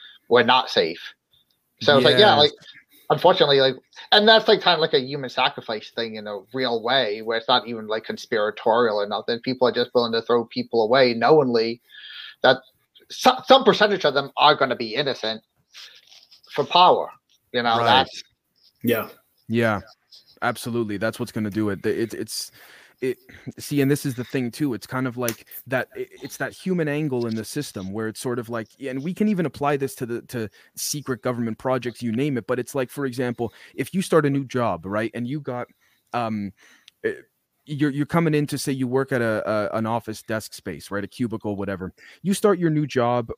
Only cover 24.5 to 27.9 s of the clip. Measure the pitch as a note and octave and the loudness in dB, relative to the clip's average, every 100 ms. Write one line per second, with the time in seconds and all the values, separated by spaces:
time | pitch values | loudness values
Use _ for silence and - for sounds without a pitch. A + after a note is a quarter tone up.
24.5 | - D3 G#2+ - C3 C3 A#2+ A#2+ A2+ - | -4 -4 -4 -6 -6 -4 -4 -6 -6 -14
25.5 | - A#2 B2+ - - B2+ - C#3+ - C3+ | -20 -6 -4 -4 -10 -14 -14 -16 -10 -10
26.5 | - F#3 F3 D#3 D3 D3+ B2+ A#2+ A2 G#2 | -8 -4 -2 -2 -2 -2 -2 -2 -4 -6
27.5 | D3 C#3+ G#2 F#2+ | -8 -8 -10 -8